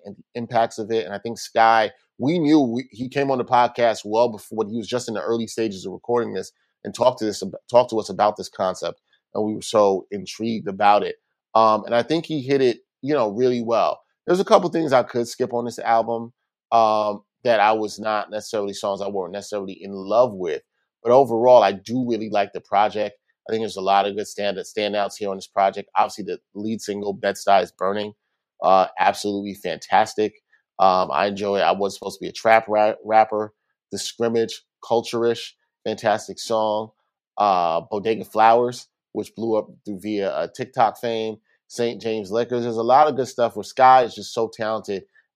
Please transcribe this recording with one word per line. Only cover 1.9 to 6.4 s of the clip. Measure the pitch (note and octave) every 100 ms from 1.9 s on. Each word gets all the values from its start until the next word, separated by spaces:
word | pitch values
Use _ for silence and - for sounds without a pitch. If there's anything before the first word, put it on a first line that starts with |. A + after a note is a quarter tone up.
| - _ -
we | B2 F3
knew | D3 D#3
we, | B2 A#2+ C3
he | G#2 B2+
came | C#3+ C#3
on | C3
the | A#2
podcast | B2+ A#2+ B2 A#2 G#2+ G#2
well | G#2+ A#2+
before, | G#2+ - A2 G#2
he | A#2
was | G2
just | B2 A#2+
in |
the | G#2
early | D#2+ A#2 A2+
stages | - A2+ F#2+ G2
of |
recording | F#2 - A#2+ A2
this | G2